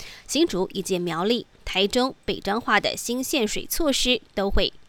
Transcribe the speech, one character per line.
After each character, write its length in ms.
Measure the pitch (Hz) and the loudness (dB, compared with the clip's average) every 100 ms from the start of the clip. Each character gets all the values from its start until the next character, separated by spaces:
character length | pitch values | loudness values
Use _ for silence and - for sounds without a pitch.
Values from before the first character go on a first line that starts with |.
| - - - | -18 -16 -4
新 180 | 262 339 | 0 2
竹 240 | 180 - | 2 -2
以 80 | 196 | -4
及 160 | 180 180 | -2 -2
苗 280 | 175 160 | -2 -2
栗、 200 | 190 240 - - | 0 0 -2 -14
台 200 | - - | -6 0
中、 300 | 294 247 262 - | 2 2 0 -2
北 140 | - 185 | -6 -4
彰 220 | - 214 | -2 -4
化 180 | 240 214 | 2 2
的 180 | - - | 2 -4
新 260 | - 240 | -4 -4
限 240 | 262 302 214 | -2 0 0
水 200 | - - | -2 -4
措 260 | - 302 | -2 0
施 300 | 262 247 247 - | 2 2 2 0
都 160 | - 196 | -4 2
会 240 | 208 190 - | 2 2 -2